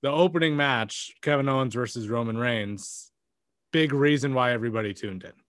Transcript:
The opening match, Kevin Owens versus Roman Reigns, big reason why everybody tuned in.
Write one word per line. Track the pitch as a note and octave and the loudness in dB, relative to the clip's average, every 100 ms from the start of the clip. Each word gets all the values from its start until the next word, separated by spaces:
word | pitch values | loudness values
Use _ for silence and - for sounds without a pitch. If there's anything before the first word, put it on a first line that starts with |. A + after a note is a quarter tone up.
The | C#3 | -2
opening | D3 F3+ E3+ D#3+ D3 | 4 4 4 2 2
match, | C#3+ B2+ A2 - - - | 2 2 0 -6 -12 -8
Kevin | - D3 C#3 | 0 0 2
Owens | C3+ C3 A2+ | 0 0 -2
versus | A#2+ A#2+ G#2+ | -6 -6 -4
Roman | A#2 A#2 A2+ | -2 -2 -2
Reigns, | A#2+ A#2 G2+ G2+ - - - _ _ _ _ _ _ | -2 -2 -4 -8 -12 -16 -18 _ _ _ _ _ _
big | D#3+ D#3+ | 0 2
reason | C#3 C#3+ D3 C#3 | 4 4 4 2
why | C3 B2 | 2 2
everybody | A#2+ A#2 A2+ G#2+ | 0 -2 -2 -4
tuned | G2+ G#2+ F#2+ F2+ | -6 -10 -10 -14
in. | - | -20